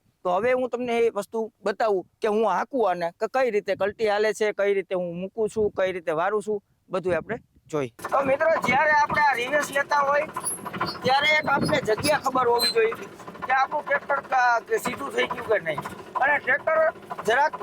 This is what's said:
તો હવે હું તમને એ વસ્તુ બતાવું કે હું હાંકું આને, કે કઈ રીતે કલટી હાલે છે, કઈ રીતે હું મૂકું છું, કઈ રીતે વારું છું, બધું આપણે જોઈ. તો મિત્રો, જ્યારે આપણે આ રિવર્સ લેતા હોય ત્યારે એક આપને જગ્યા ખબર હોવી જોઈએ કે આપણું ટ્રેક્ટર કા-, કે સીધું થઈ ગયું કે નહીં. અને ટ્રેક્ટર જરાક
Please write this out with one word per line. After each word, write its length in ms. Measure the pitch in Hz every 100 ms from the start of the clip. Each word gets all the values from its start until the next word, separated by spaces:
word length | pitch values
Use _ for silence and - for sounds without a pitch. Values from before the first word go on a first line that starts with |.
| _ _
તો 100 | 180 180
હવે 160 | 240
હું 180 | 254 254
તમને 260 | 240 247 233
એ 120 | 233
વસ્તુ 340 | 202 196 226 214 _
બતાવું 400 | 202 226 226 190 - -
કે 80 | 226
હું 160 | 214
હાંકું 460 | 214 180 233 269 202
આને, 180 | 175 170 -
કે 60 | 220
કઈ 160 | 262 254
રીતે 260 | 202 196 185
કલટી 320 | 196 208 214
હાલે 260 | 208 214
છે, 180 | 202 214
કઈ 220 | 202 202
રીતે 200 | 196 175
હું 200 | 185 175 170
મૂકું 280 | 190 233 214
છું, 220 | 220 208
કઈ 200 | - 190
રીતે 200 | 180 165 156
વારું 260 | 185 214
છું, 180 | 208 208 _ _ -
બધું 260 | 180 175 165
આપણે 220 | - 226 _ _ -
જોઈ. 200 | 151 123 - -
તો 100 | 277
મિત્રો, 260 | 277 277 320 320 -
જ્યારે 260 | 262 302 294
આપણે 240 | 294 311
આ 160 | 294 247
રિવર્સ 300 | 247 294 277 277
લેતા 240 | 285 294 277
હોય 180 | 294 302 - - - - - - - 262
ત્યારે 240 | 269 294 311
એક 100 | 302
આપને 260 | 277 - 294
જગ્યા 400 | 214 214 - 285 269
ખબર 260 | 254 240
હોવી 200 | 240 - 226
જોઈએ 320 | 220 226 196 - - - -
કે 60 |
આપણું 320 | 262 269 302
ટ્રેક્ટર 360 | - 285 - 277 -
કા-, 320 | 262 247 233 226
કે 100 | 226
સીધું 320 | 247 226 - 233
થઈ 120 | 247
ગયું 160 | 240 233
કે 100 | 196
નહીં. 240 | 165 147 - - - -
અને 180 | 269 285
ટ્રેક્ટર 400 | 247 277 - 320 320 - - -
જરાક 340 | 175 247 311 -